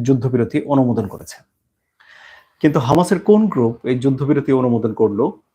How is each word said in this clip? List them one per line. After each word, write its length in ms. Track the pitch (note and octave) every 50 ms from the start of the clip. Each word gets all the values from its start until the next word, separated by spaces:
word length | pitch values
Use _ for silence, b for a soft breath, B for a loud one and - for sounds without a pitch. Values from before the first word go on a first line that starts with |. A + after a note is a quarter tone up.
যুদ্ধবিরতি 600 | A#2+ C3 C3+ B2 A#2+ B2+ B2 B2 A#2 A2+ - D3
অনুমোদন 440 | - C#3+ C#3+ C3+ C3 A#2+ A2+ A2+ G#2
করেছে। 300 | F#2+ - - - - - - _ _ _ _ _ _ _ _ _ _ _ _ B B B B B B B B B B B B
কিন্তু 180 | - D3+ C#3+ D#3+
হামাসের 420 | B2 A#2+ D3 D#3+ F3+ F3 G3+ F3
কোন 260 | - - G#3 G#3+ A3
গ্রুপ 400 | G3 - C3+ A#2+ A2+ A#2 - -
এই 120 | C3 C3 B2+
যুদ্ধবিরতি 540 | B2 C#3 C3+ C3 C#3+ C3+ D3+ C#3+ C#3 C#3+
অনুমোদন 420 | C3+ C3 B2 B2 A#2+ A2+ G#2+ A2 G#2+
করলো 460 | - A2 G#2 G2 G2+ B2+ F3+ - - _ _